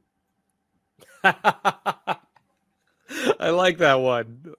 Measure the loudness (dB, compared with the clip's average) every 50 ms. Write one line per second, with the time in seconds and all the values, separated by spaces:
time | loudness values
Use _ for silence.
0 | _ _ _ _ _ _ _ _ _ _ _ _ _ _ _ _ _ _ _ _
1 | -20 _ -8 0 0 0 2 2 0 -2 -2 0 -2 -4 -4 -4 -8 -8 -8 -8
2 | -8 -10 -10 -10 _ _ _ _ _ _ _ _ _ _ _ _ _ _ _ _
3 | _ -16 -12 -6 -4 -4 -4 -2 -2 -2 0 2 0 0 0 2 4 4 4 4
4 | 2 0 -2 -2 -4 -8 -12 -20 -20 -20 -20